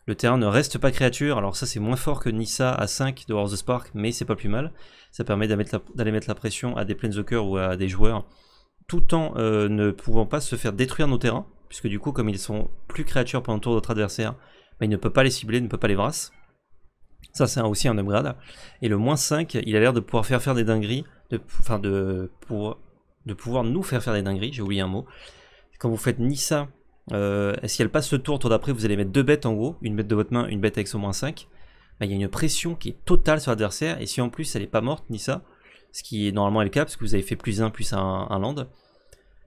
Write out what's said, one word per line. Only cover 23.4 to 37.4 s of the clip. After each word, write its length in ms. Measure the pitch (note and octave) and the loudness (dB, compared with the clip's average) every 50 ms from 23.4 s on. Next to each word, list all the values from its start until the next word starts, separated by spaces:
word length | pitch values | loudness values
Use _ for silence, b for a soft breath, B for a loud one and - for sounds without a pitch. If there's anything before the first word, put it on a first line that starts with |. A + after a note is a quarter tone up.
| - A#2 A#2+ B2+ | -6 -4 -2 0
nous 200 | A#2+ A2+ C3 F#3 | 0 0 0 -2
faire 200 | F#3 - C3 B2+ | -2 -2 -2 -2
faire 120 | - B2+ G#2+ | 0 0 -2
des 80 | G#2 | 0
dingueries, 320 | G2 G2 G2 F#2+ G#2 B2+ D3 | 0 -2 -4 -4 -4 -6 -6
j'ai 80 | B2 | -6
oublié 180 | G#2 G2 G2+ G2 | -4 -2 -2 -2
un 60 | F#2+ | -2
mot. 180 | F#2 F#2 G#2+ C3+ B B B B B B B B B B B B B _ - | -2 -4 -6 -8 B B B B B B B B B B B B B _ -4
Quand 120 | - A#2+ | -2 -2
vous 80 | A2+ A2 | -2 0
faites 200 | - C3+ A#2 - | -2 -2 -2 0
Nissa, 500 | A#2 C3 C#3+ C#3 - - D#3+ D3 C#3+ C3+ - _ _ _ _ _ _ - | 0 0 0 -2 -2 -2 -2 -2 -2 -6 -12 _ _ _ _ _ _ -6
euh, 420 | - G2+ G2+ G2+ G2+ G#2 G2+ G2+ G2+ - - | -4 -2 0 0 0 0 0 0 -2 -2 -4
si 160 | G#2+ - - | -6 -2 0
elle 80 | A#2+ G#2+ | 0 2
passe 180 | - D3+ D3 | 2 0 0
ce 100 | - D3+ | 0 -2
tour, 220 | C3+ - D3 D3 C#3 | -2 0 -2 -2 0
tour 120 | C3 A#2+ | 2 4
d'après, 200 | A2+ G#2+ - C#3 | 2 2 2 0
vous 140 | C3+ A2 G#2+ | -2 0 0
allez 100 | G#2+ G2+ | 0 2
mettre 160 | G2+ G2+ F#2+ | 0 0 2
deux 120 | F#2+ C#3 | 2 2
bêtes 240 | C3 C3+ D3+ D3 - | 4 4 4 2 2
en 80 | A#2+ A2 | -2 -2
gros, 220 | G#2 A2+ D3+ F3 - | 0 -2 -4 -4 -6
une 160 | - A2+ G#2 | -6 -4 -2
bête 120 | G#2 A2 G#2+ | -2 0 0
de 60 | A2+ | 0
votre 160 | G#2 G#2 - | 0 0 0
main, 160 | A#2 A#2+ A#2+ | 0 -2 -2
une 140 | G#2 G#2+ G2+ | -2 -2 0
bête 160 | G2+ G#2+ G2+ | 0 0 0
avec 120 | G#2+ G2+ - | 0 -4 -4
son 100 | - G#2+ | -6 -6
moins 160 | G2+ G2+ G2 | -4 -4 -4
cinq. 340 | - - C#3+ - - - b b b b b b b b b b b | -4 -4 -6 -6 -8 -16 b b b b b b b b b b b
Bah, 60 | G#2+ | -4
il 60 | G2 | -4
y 20 | |
a 40 | G2 | -2
une 120 | G2 G2+ F#2+ | -2 -2 -2
pression 460 | - - D#3+ D3+ - - - E3+ E3+ | -2 0 0 0 0 0 -2 -4 -4
qui 160 | - - - | -4 -6 -8
est 140 | - - - | -8 -8 4
totale 340 | - F#3 - - - D#3 D#3 | 8 8 8 10 8 4 2
sur 100 | C#3 C#3 | 2 0
l'adversaire, 480 | A2+ G#2+ G#2+ G2 F#2+ - D3+ D#3+ E3 D#3 | 0 0 0 -2 -2 -4 -4 -4 -4 -6
et 60 | A#2 | -8
si 160 | - - - | -6 -4 -4
en 80 | B2 A#2+ | -4 -4
plus 260 | - - - - - | -4 -6 -8 -6 -4
elle 60 | A2+ | -6
est 60 | G2 | -6
pas 160 | - - A2+ | -2 -2 -2
morte, 260 | G#2+ B2+ D#3 - - - | 0 0 -4 -6 -8 -10
Nissa, 340 | A2+ G#2 - - C3+ F3+ b b b b b b b b b b | -10 -8 -4 -6 -6 -6 b b b b b b b b b b
ce 120 | - - | -16 -16
qui 260 | - - A2+ G#2 G#2 G#2 | -12 -8 -4 -2 -2 0
est 40 | |
normalement 300 | G2 G#2 G2+ G2+ G#2 A2 | 0 2 0 2 2 2
le 60 | G#2+ G2 | 0 2
cas, 160 | F#2+ C#3 D3 | 2 0 0
parce 120 | - - | 0 -4
que 80 | - B2 | -4 2
vous 100 | - A2+ | 4 4
avez 80 | G2 | 4
fait 140 | G2 G2 A2+ | 4 0 -6
plus 260 | - | -6